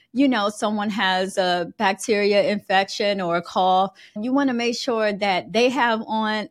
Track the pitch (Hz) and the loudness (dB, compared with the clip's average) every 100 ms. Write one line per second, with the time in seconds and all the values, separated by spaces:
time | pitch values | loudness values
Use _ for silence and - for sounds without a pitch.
0 | _ 240 277 226 202 208 208 214 208 202 | _ 0 2 2 0 -2 -4 -2 -2 0
1 | 190 185 190 196 180 175 170 - 202 202 | 0 0 -2 0 0 0 -4 -2 0 0
2 | - 208 208 202 165 208 - 190 196 - | 0 2 4 2 2 -2 0 0 0 -2
3 | 202 196 175 170 175 214 185 185 196 _ | -2 -2 -2 -2 -2 0 2 2 0 _
4 | - 214 240 269 277 240 233 233 - 226 | -18 -8 -2 0 0 0 -2 -2 -2 0
5 | 214 196 202 180 - 208 254 262 240 220 | 0 0 0 -2 -2 0 2 2 0 0
6 | - 220 214 214 202 | -2 -2 -2 -4 -6